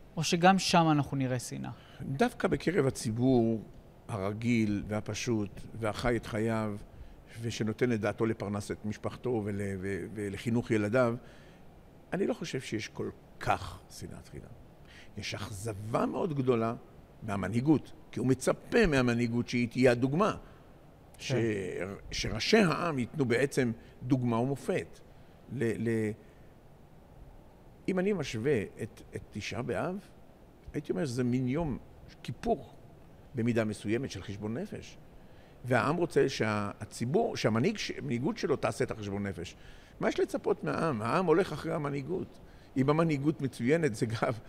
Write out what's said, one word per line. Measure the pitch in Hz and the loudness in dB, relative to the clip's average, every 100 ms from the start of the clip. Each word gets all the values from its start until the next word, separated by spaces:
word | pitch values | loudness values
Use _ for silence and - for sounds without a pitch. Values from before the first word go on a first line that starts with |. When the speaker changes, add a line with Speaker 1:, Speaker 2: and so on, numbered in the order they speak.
| - - | -10 -4
Speaker 1:
או | |
שגם | 151 175 175 190 | 0 6 8 8
שם | - 180 165 | 6 6 8
אנחנו | 147 139 139 | 6 4 0
נראה | 131 127 | 0 -2
שנאה? | - 135 131 123 - - | -4 -8 -8 -10 -16 -12
Speaker 2:
דווקא | - 135 247 - 190 | -4 2 2 2 0
בקרב | 147 - 185 135 | 0 2 2 2
הציבור | 131 123 110 131 127 113 113 - - - - - | 0 -2 2 4 6 6 2 -4 -16 -20 -18 -8
הרגיל | 110 95 107 117 120 107 101 92 | -4 -4 -2 2 4 4 0 -2
והפשוט, | 107 107 101 - 113 101 - - | -4 -4 -4 -2 0 -2 -6 -14
והחי | 110 110 101 123 117 | -6 -4 -2 0 0
את | - | -2
חייו, | 107 113 113 110 101 - - - - - - | -2 0 0 -2 -6 -10 -16 -18 -18 -18 -10
ושנותן | 113 - 110 107 123 | -6 -2 -2 0 2
את | 113 | 2
דעתו | 104 104 113 | 0 0 0
לפרנס | 107 101 104 101 | 0 -4 -4 -4
את | 92 | -6
משפחתו | 107 - 107 - 123 117 | -6 -6 -8 -6 -4 -2
ול-, | 104 101 101 98 | -2 -4 -4 -4
ו-, | 95 98 92 | -4 -4 -6
ולחינוך | 107 101 98 123 117 - | -6 -6 -4 0 0 2
ילדיו, | 113 104 123 120 120 - - - - - - - - - | 2 2 4 2 0 -8 -20 -20 -20 -20 -20 -20 -20 -8
אני | 170 214 | -2 -2
לא | |
חושב | 247 165 131 | -2 -6 -6
שיש | - 110 - | -4 -6 -6
כל | - 107 - - - | -8 -8 -10 -16 -6
כך | - 95 92 - - | -2 -2 -2 -12 -16
שנאת | - - - - | -14 -14 -14 -16
חינם. | 71 - - - - - - - - | -16 -16 -18 -20 -20 -20 -20 -16 -10
יש | 101 | -8
אכזבה | 92 92 98 110 98 107 143 233 | -6 -8 -8 -6 -6 -2 0 0
מאוד | - 214 143 | 0 -2 2
גדולה | 127 117 113 123 - - - - | 4 4 2 -2 -10 -20 -20 -12
מהמנהיגות, | 110 101 92 117 135 139 - - - | -6 -2 0 2 4 4 2 -14 -10
כי | - | -2
הוא | 127 | 2
מצפה | 131 - - - 247 202 | 2 2 -2 2 4 4
מהמנהיגות | 139 123 117 120 117 117 | 4 4 2 2 0 0
שהיא | 123 120 | 0 0
תהיה | 117 127 | 4 4
הדוגמה, | 120 131 151 208 | 6 2 2 0
Speaker 1:
כן. | 92 - - - - - - - - | 0 -8 -20 -20 -20 -20 -20 -20 -14
Speaker 2:
ש-, | - 127 113 101 92 - 92 98 - | -4 0 0 0 -4 -6 -6 -8 -8
שראשי | - - 107 - 226 | -6 -4 -2 4 6
העם | 185 147 170 139 | 6 2 -2 -2
ייתנו | 117 156 | -2 0
בעצם | 127 117 135 - 123 110 - - | 2 2 2 2 0 0 -8 -10
דוגמה | 123 135 123 113 | 0 2 2 2
ומופת. | 127 135 - 175 87 - - - - - - | 0 -2 -2 -2 -4 -12 -20 -20 -20 -20 -10
ל-, | 123 117 104 113 | -2 -2 0 0
ל-, | 113 107 104 - - - - - - - - - - - - - - - - - | 0 0 -4 -12 -20 -20 -20 -20 -20 -20 -20 -20 -20 -20 -20 -20 -20 -20 -8 -2
אם | 185 | 0
אני | 190 | 2
משווה | 196 135 113 127 131 85 - | 0 -2 -2 0 2 0 -6
את, | 110 - - 110 | -10 -10 -14 -14
את | - | -12
תשעה | 107 - 101 | -10 -8 -6
באב, | 139 95 143 196 - - - - - - - | -4 -4 -4 -6 -12 -20 -20 -20 -20 -20 -12
הייתי | 151 - | -8 -4
אומר | 185 | -2
שזה | 156 120 | -2 0
מין | 123 123 127 | 0 0 0
יום | 139 165 107 - - - - | 0 -2 -4 -10 -20 -20 -14
כיפור, | - - 233 226 - - - - - - - | -12 -6 -2 -2 -4 -18 -20 -20 -20 -20 -10
במידה | 123 117 117 | -2 0 2
מסוימת | 107 104 104 117 135 | 0 -2 -2 -2 -2
של | 98 | -8
חשבון | 85 98 104 117 | -10 -8 -6 -6
נפש. | 202 - - - - - - - - - | -8 -10 -14 -18 -20 -20 -20 -20 -20 -10
והעם | 120 123 123 170 | 0 2 4 2
רוצה | 170 147 135 | 2 4 4
שהציבור, | - 110 104 101 - - - 120 175 233 - | 4 0 0 -2 -6 -10 -6 0 2 2 2
שהמנהיג | 123 110 165 214 | 2 4 2 0
ש-, | - - | -4 -6
המנהיגות | 139 120 139 220 | -4 -2 -2 -2
שלו | 214 - | 0 0
תעשה | 113 - | 0 0
את | 127 | -2
החשבון | - 101 98 101 | -4 -6 -4 -4
נפש. | 92 85 - - - - - | -6 -10 -12 -18 -20 -18 -4
מה | 208 | -2
יש | 311 | 0
לצפות | 370 277 - 202 | -2 -2 -2 -2
מהעם? | 156 - 160 117 | -2 -2 0 0
העם | 113 151 180 | 0 2 4
הולך | 160 190 | 4 4
אחרי | 147 156 | -2 -4
המנהיגות. | 165 143 143 135 185 - - - - - - | -4 -2 -4 -4 -6 -6 -12 -20 -20 -6 0
אם | 135 | 4
המנהיגות | 156 165 143 143 147 | 4 4 2 2 0
מצוינת, | 135 - 120 165 151 | -2 -2 2 4 2
זה | 110 117 | 0 -2
גם, | 113 - 110 | 0 -2 -2